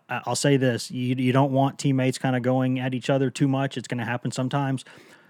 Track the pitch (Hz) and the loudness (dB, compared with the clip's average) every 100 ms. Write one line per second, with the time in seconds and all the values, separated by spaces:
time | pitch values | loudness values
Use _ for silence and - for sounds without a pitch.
0 | - 120 - 120 143 139 127 113 - 127 | -10 -8 -4 0 4 4 4 0 -4 -6
1 | 123 127 127 131 139 135 135 - 143 135 | -2 0 2 4 4 2 0 0 0 2
2 | 131 - 135 127 123 131 131 131 131 127 | 0 0 -2 0 0 0 0 -2 -2 -4
3 | - 135 131 - 143 135 135 127 - 123 | 0 0 0 2 0 2 -2 -4 -6 -6
4 | 113 123 135 - 127 143 135 131 - - | -4 -4 -4 -4 -2 -2 -2 -4 -8 -20
5 | - - | -20 -20